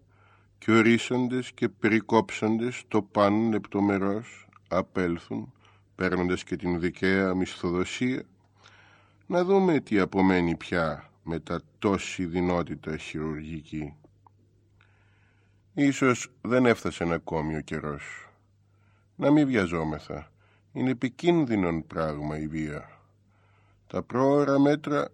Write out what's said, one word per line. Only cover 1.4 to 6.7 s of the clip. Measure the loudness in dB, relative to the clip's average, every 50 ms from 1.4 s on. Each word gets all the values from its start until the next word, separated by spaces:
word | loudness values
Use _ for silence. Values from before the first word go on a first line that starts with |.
| -6 -6
και | -6 -4 -4 -4
περικόψαντες | -4 _ 0 2 2 2 2 4 2 2 2 2 -4 -4 -2 0 0 0 -2 -4 -6 -10 -14 _
το | -2 -2
παν | -2 0 _ 4 4 4 4 2 2 0
λεπτομερώς | 0 -2 -4 -4 -2 0 2 2 2 2 0 -2 -2 -4 -6 -10 -18 -20 -20 _ _ -20 _ _
απέλθουν, | -2 -2 -2 -2 _ -2 -2 0 -2 -4 -6 -8 -10 -10 -10 -12 -16 _ _ _ _ _ _ _ _
παίρνοντας | -4 -2 0 0 0 0 0 0 -2 -4
και | -8 -8
την | -6 -4 -2